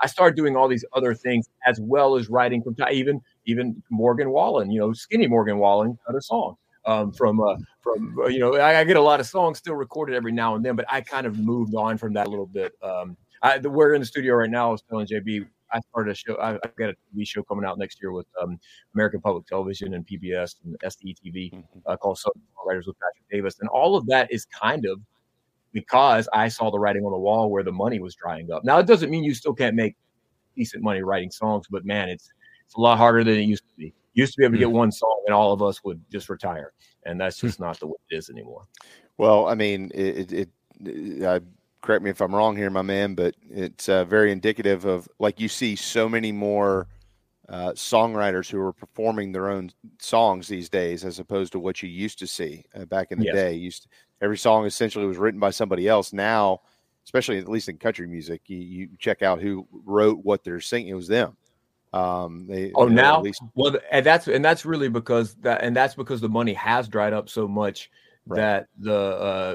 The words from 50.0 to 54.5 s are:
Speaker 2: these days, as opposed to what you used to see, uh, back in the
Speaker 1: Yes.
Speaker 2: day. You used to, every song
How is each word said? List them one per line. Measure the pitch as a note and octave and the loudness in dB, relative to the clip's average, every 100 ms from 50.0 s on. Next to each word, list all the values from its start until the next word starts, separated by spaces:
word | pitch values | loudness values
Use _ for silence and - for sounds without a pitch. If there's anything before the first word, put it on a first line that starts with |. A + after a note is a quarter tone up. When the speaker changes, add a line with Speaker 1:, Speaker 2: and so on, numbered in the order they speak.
| - A2+ A2+ F#2 F2 | -2 4 4 2 -4
Speaker 2:
these | F#2+ E2+ | -10 -4
days, | F#2+ F2 E2+ | -2 -2 -4
as | F#2 E2+ | -8 -12
opposed | F2 G2 F#2 | -6 -4 -4
to | F#2 | -6
what | F2+ F#2 | -6 -8
you | F#2 | -10
used | F2 G#2 - | -10 -10 -10
to | F#2 | -12
see, | - E2 D#2 _ | -8 -10 -10 _
uh, | G2+ | -20
back | F2+ F#2+ F#2 | -6 -6 -4
in | F3 | -4
the | |
Speaker 1:
Yes. | G#2 | -2
Speaker 2:
day. | G2 F#2 | 0 0
You | E2+ | -4
used | F2+ - | -8 -14
to, | - _ _ _ | -20 _ _ _
every | G2+ G#2 | -4 0
song | A#2 | 4